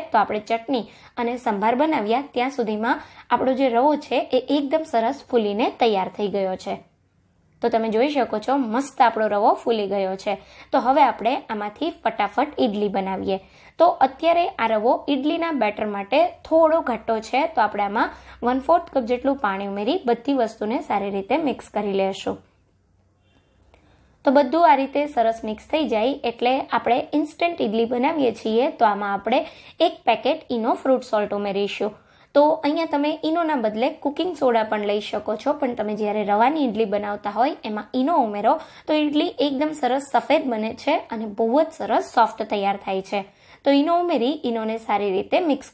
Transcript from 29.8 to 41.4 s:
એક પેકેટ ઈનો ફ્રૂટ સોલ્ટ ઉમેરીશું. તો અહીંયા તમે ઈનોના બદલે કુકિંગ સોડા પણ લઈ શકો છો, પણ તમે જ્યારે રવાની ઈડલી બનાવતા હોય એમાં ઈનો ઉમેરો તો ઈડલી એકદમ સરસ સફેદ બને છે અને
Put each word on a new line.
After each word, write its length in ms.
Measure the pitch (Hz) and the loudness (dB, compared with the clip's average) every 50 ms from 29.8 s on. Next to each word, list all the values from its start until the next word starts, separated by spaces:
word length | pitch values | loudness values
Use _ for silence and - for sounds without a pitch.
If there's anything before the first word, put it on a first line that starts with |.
| 320 | 0
એક 140 | 349 339 - _ - | 0 0 0 _ 0
પેકેટ 400 | 226 214 - 247 311 311 - _ 254 | 0 2 2 -2 -2 -2 -4 _ -4
ઈનો 240 | 233 220 240 349 - - | -2 0 0 -2 0 2
ફ્રૂટ 280 | 277 262 240 254 - | 2 2 2 2 -2
સોલ્ટ 220 | - 214 208 202 208 202 | -2 -2 0 -2 -4 -4
ઉમેરીશું. 520 | 202 202 190 196 202 196 - - 202 214 208 - _ _ _ _ - _ _ | -4 -4 -2 -2 -2 -2 -2 -4 -6 -6 -6 -10 _ _ _ _ -20 _ _
તો 80 | 285 294 302 320 - - | 4 6 6 4 2 0
અહીંયા 260 | 285 302 339 330 320 311 | -2 0 0 -2 -2 0
તમે 160 | 285 285 302 311 311 - 311 | 0 0 0 -2 -2 -2 -2
ઈનોના 300 | 320 349 339 311 311 269 220 | 0 0 0 0 0 0 0
બદલે 260 | 214 208 220 240 285 - - - | -2 -2 0 -2 -2 -2 -2 -6
કુકિંગ 280 | 285 294 - 330 370 349 - | -6 -4 -2 -4 -4 -2 0
સોડા 240 | 285 254 233 226 214 214 | 0 2 2 2 0 0
પણ 180 | 220 214 208 202 | -2 -2 -2 -2
લઈ 100 | 208 208 208 - | -2 -2 -4 -4
શકો 260 | - 208 208 - 214 214 | -8 -8 -6 -6 -6 -4
છો, 100 | - 269 294 294 | -2 -2 -2 -2
પણ 160 | - 254 240 - | -2 -4 -4 -4
તમે 140 | 214 208 214 202 | -4 -4 -4 -4
જ્યારે 240 | 214 208 208 214 208 196 | -2 -2 -2 -2 0 0
રવાની 340 | 208 208 226 262 311 320 285 240 | 2 4 4 2 2 2 0 0
ઈડલી 220 | 196 214 226 202 196 | 0 -2 -2 0 -2
બનાવતા 400 | 202 208 208 208 208 - 208 196 | -4 -4 -4 -8 -6 -8 -6 -2
હોય 240 | 208 240 294 339 - - 226 | 0 0 0 0 -6 -8 -8
એમાં 200 | 214 208 208 - - 254 | -8 -8 -8 -4 -2 -2
ઈનો 160 | 254 285 - 311 247 214 | 0 2 2 2 0 0
ઉમેરો 260 | 208 202 208 226 302 320 - - - - - - | -2 0 2 2 2 2 -2 -12 -20 -20 -4 -2
તો 100 | 311 302 | 0 2
ઈડલી 340 | 302 294 285 294 320 359 - - 277 294 | 2 2 2 0 0 0 0 -2 -2 -2
એકદમ 280 | 277 254 302 311 311 - | 0 -2 -2 -2 -2 -2
સરસ 260 | - 247 247 277 277 - - | -2 0 0 0 -2 0 -2
સફેદ 340 | 240 233 - 269 320 311 262 233 | -2 2 2 2 2 2 0 -2
બને 180 | 214 214 220 220 - - | -2 -4 -4 -6 -6 -2
છે 100 | - 294 339 - - 233 220 | -2 0 0 -2 -6 -8 -8
અને 100 | 220 220 202 214 | -8 -8 -2 0